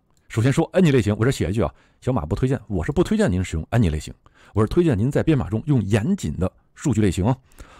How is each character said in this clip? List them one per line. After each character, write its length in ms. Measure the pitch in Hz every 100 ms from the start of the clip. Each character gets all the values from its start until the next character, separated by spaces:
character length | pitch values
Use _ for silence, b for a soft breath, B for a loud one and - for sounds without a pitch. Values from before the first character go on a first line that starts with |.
| _ _ -
首 140 | -
先 100 | 123
说 180 | 147 165
any 200 | 180 175
类 80 | 135
型， 160 | 101 107
我 60 |
这 60 | 117
写 180 | - 82
一 40 |
句 80 | 107
啊， 120 | 80 - b b
小 100 | -
马 140 | 135 76
不 100 | -
推 100 | 131
荐， 140 | 135 -
我 180 | 95
是 80 | -
不 100 | 147
推 140 | 175 214
荐 160 | 185
您 100 | 90
使 140 | 92 82
用 80 | -
any 200 | 120 95
类 80 | 76
型， 140 | - - _ b b
我 100 | 101
是 60 | 107
推 160 | 175
荐 120 | 170 98
您 140 | 120
在 120 | 147
编 140 | 110 143
码 120 | 85
中 140 | 110
用 180 | - 135
严 320 | 95 107 139
谨 220 | 202 80 73
的 140 | 90 - _
数 180 | - 151
据 80 | 107
类 100 | 104
型 140 | 85
啊。 120 | 95 135 _ B B B